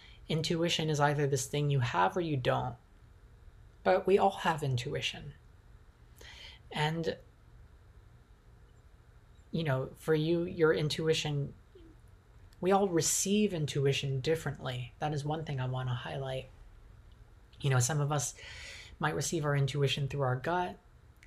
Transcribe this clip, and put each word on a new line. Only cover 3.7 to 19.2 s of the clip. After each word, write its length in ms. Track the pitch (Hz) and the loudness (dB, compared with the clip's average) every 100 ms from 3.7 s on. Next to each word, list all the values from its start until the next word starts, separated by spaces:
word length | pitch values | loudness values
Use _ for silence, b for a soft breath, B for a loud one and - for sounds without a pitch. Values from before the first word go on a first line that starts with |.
| - | -4
But 240 | - 185 185 | 2 4 6
we 100 | 196 | 6
all 140 | 196 | 6
have 320 | 196 180 160 | 4 0 0
intuition. 680 | 143 123 123 139 - - 147 - - - - - - - - - B B B B - | 0 0 0 -4 -4 -6 -12 -16 -20 -20 -20 -20 -20 -20 -20 -20 B B B B -10
And, 440 | - 151 165 165 - - - - - - - - - - - - - - - - - - - - - - - - | -2 -2 0 -4 -6 -10 -20 -20 -20 -20 -20 -20 -20 -20 -20 -20 -20 -20 -20 -20 -20 -20 -20 -20 -20 -20 -20 -8
you 120 | 160 | -4
know, 260 | 160 131 135 - | 0 -2 -2 -6
for 160 | - 156 | 0 2
you, 280 | 156 170 | 4 2
your 300 | 175 180 156 | 0 4 4
intuition, 800 | 165 151 - 160 160 156 143 139 - - - - - - - - - - - | 4 0 0 0 0 0 -2 -4 -8 -20 -20 -20 -20 -20 -20 -20 -20 -20 -4
we 100 | 180 | 2
all 160 | 196 202 | 4 4
receive 640 | 165 151 - 190 208 214 | 2 2 0 2 2 2
intuition 680 | 175 147 147 139 135 139 135 | 0 -2 0 2 2 -2 -2
differently. 720 | 127 160 147 139 139 123 123 - | 0 -2 -2 -6 -6 -8 -10 -6
That 140 | 151 | -4
is 100 | 151 | -2
one 200 | 143 156 | -4 -4
thing 160 | 156 135 | -4 -4
I 80 | 127 | -4
want 220 | 127 127 | -4 -4
to 60 | 120 | -4
highlight. 540 | 170 156 135 131 - - - - - - - - - - - - | -6 -8 -6 -6 -8 -16 -20 -20 -20 -20 -20 -20 -20 -20 -20 -6
You 100 | 139 | 0
know, 100 | 131 | 2
some 220 | 123 151 | 2 0
of 100 | 143 | 0
us 220 | 151 - - B B B B B - | -2 -4 -8 B B B B B -4
might 160 | 156 | -4
receive 320 | 160 | -2